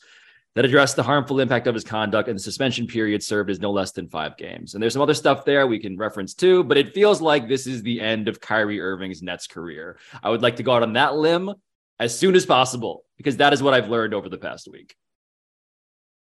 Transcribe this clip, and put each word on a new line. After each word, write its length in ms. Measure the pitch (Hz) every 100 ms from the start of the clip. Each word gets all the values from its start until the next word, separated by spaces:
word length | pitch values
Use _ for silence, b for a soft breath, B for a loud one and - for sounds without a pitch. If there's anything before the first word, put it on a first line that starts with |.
| b b b b b -
that 80 | 127
address 260 | 139 139
the 120 | -
harmful 340 | 120 143 123 135
impact 260 | 123 123 123
of 40 |
his 120 | 110
conduct, 440 | - 110 104 107 110
and 80 | 98
the 40 |
suspension 440 | 104 95 135 120 113
period 360 | 113 107 104
served 260 | - 104 98
is 120 | 92
no 100 | 101
less 220 | 101 92
than 140 | - 85
five 280 | 78 76 -
games. 380 | 87 85 -
And 80 | 101
there's 100 | 113
some 80 | 131
other 140 | 147
stuff 300 | 151 151 135 147
there 200 | 143 135
we 120 | 107
can 180 | 104 92
reference 380 | 104 104 95
too, 280 | - 185 180
but 120 | 143 143
it 160 | 139
feels 300 | 196 208 170
like 260 | 160 147 113
this 180 | 131 127
is 160 | 123
the 180 | 107 113
end 260 | 110 110 107
of 100 | 95
Kyrie 380 | - 110 104 101
Irving's 420 | 92 92 92 80
Nets 240 | 90 87 -
career. 520 | 82 85 76 85 - B B
I 60 | 104
would 140 | 113
like 140 | 120 120
to 60 |
go 100 | 117
out 100 | 120
on 100 | 113
that 200 | 113 143
limb 400 | 147 156 175 190 196 _ _ _ -
as 200 | 117 -
soon 160 | 190
as 100 | 180
possible, 600 | 175 127 127 123 107 80 _ -
because 200 | 143 120
that 140 | 143
is 80 | 143
what 100 | 139
I've 160 | 127 104
learned 240 | 117 107
over 140 | 104 95
the 80 | 90
past 320 | 80 - -
week. 240 | - _ _ _ _ _ _ _ _ _ _ _ _ _ _